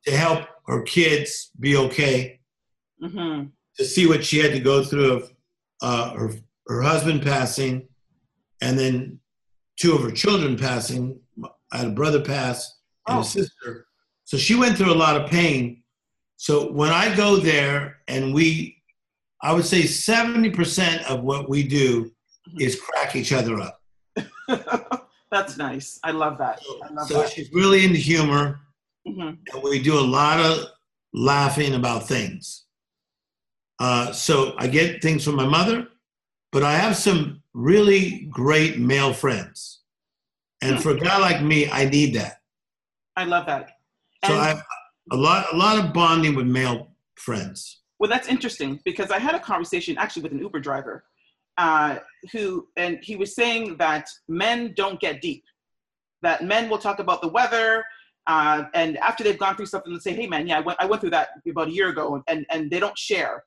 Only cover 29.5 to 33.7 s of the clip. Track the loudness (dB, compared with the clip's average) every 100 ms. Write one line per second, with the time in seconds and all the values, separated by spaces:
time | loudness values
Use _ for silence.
29.5 | -6 -2 0 2 2 2 2 4 4 4
30.5 | 2 -4 _ _ _ _ -2 2 4 2
31.5 | 2 0 0 0 -2 -2 -4 -4 -10 -16
32.5 | -18 _ _ _ _ _ _ _ _ _
33.5 | _ _